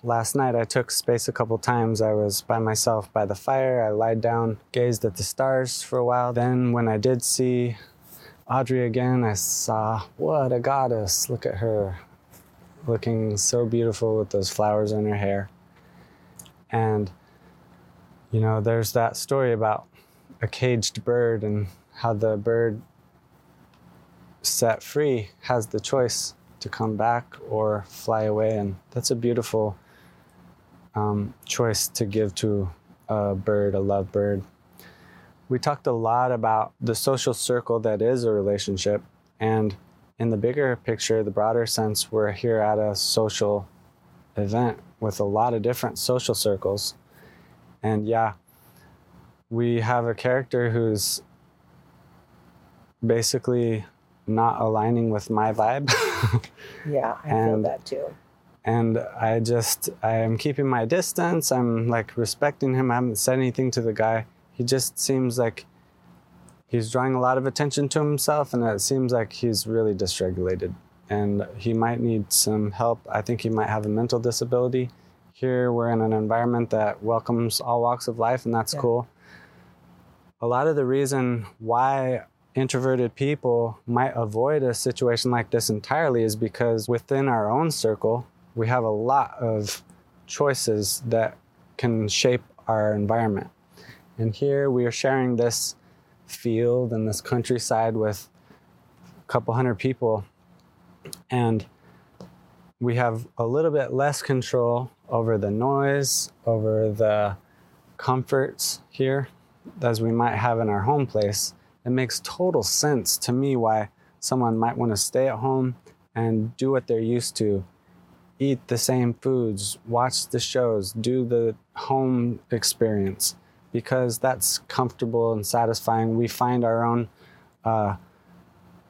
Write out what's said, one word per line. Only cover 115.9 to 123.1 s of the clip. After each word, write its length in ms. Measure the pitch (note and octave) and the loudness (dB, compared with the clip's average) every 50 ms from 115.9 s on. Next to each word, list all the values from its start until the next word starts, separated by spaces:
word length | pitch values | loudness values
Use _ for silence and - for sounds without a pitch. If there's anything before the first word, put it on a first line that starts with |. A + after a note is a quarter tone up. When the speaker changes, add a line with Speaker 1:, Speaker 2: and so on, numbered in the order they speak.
| - _ _ _ _ | -20 _ _ _ _
Speaker 1:
and 400 | A2+ A2+ A2+ A2+ A2 A2 A#2 A#2+ - | -2 0 0 0 0 0 -2 -4 -4
do 120 | C3 C3+ | -2 0
what 160 | C3+ C3 B2+ | 0 0 0
they're 120 | - A#2+ A2+ | 0 -2 0
used 360 | A2+ A2+ A#2+ A#2+ A#2 - - | 0 0 0 -2 -2 -4 -4
to, 280 | - A2 G#2 G2+ G2 F#2 - - _ _ _ - - - - - - - _ _ - | -2 0 0 0 0 -2 -6 -14 _ _ _ -20 -20 -20 -20 -20 -20 -20 _ _ -2
eat 300 | C3+ C#3 C3+ B2 - - | 0 0 0 -2 -2 -4
the 80 | A#2+ | -2
same 380 | A#2 - - C3 B2+ B2 A#2+ A#2 | -2 0 0 2 2 2 0 0
foods, 640 | - - C#3 C3 B2+ A#2+ A2 G#2 G2 G2+ G2+ - - - | -2 -2 0 0 0 0 0 -2 -4 -6 -8 -8 -10 -8
watch 420 | A#2 A#2 A#2+ B2 C3 B2+ - - - | -2 0 0 0 0 0 -4 -4 -4
the 100 | - B2 | -4 -4
shows, 540 | - - - C3 B2 A#2 A2+ G#2 G2 F#2+ G#2+ | -4 -2 0 0 2 2 0 0 -2 -4 -6
do 320 | A2+ A2 A#2+ B2+ C3 B2 | -4 -2 0 0 0 0
the 300 | A#2 A#2+ A#2 A#2 A2+ G#2+ - _ _ _ | 0 0 2 2 0 -2 -4 _ _ _
home 640 | - - - C3+ C3+ C3 C3 C3 B2 A#2+ A#2+ A#2 - - _ | -12 -4 -2 0 0 2 2 2 2 0 0 -2 -4 -6 _
experience, 840 | B2 A2+ - - - - A#2 A2+ G#2+ G2+ G2 F#2+ | -4 -2 -2 -2 0 0 0 2 2 2 0 0